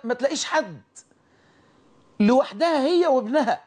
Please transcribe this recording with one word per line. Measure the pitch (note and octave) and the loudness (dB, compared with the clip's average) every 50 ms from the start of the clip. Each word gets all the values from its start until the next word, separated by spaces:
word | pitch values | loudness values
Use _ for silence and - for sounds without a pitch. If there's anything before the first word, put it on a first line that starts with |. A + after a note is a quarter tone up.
| - | -6
ما | A#3 B3 | -8 -6
تلاقيش | - B3 C#4+ D#4+ B3 - | -2 -4 -4 -4 -4 -6
حد، | - - D#4 C4 F#3+ D#3+ A2+ - _ - - - _ _ _ _ _ _ _ _ _ _ _ _ _ _ _ _ _ _ _ _ _ _ - | -4 -4 -4 -4 -4 -10 -20 -20 _ -20 -20 -20 _ _ _ _ _ _ _ _ _ _ _ _ _ _ _ _ _ _ _ _ _ _ 2
لوحدها | G#3 G#3 B3 C4 C#4 - G3+ G3+ D#4+ E4+ D#4+ C#4+ C4 | 4 4 4 4 2 0 -2 -2 0 0 0 0 0
هي | D4+ F4+ E4+ F4+ | 2 2 2 2
وابنها، | D#4+ C4+ B3+ G#3+ G#3+ C4 D4+ B3+ A3 F#3 - - | 2 2 0 0 0 -2 0 0 0 -2 -4 -6